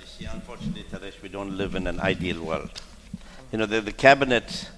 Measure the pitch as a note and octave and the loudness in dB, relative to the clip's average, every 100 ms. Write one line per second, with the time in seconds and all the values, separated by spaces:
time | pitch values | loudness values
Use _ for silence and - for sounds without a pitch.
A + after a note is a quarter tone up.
0 | - - A2 - - A#2 A2 G#2 - F#2+ | -16 -10 -8 -8 -10 -8 -6 -6 -8 -10
1 | F#2+ - G2 G2 G2 F#2+ F#2+ F#2 F2+ E2+ | -12 -12 -10 -8 -6 -2 -2 -2 -2 0
2 | F#2+ F#2 F2+ E2 D#2+ D#2 D2 - - - | 0 0 0 -2 -2 -4 -4 -12 -16 -18
3 | - - - - - A2 G#2+ A2 G#2 - | -14 -12 -12 -16 -6 -2 2 2 0 6
4 | C3+ C#3 C#3 A#2 - - - | 10 10 8 4 2 -6 -10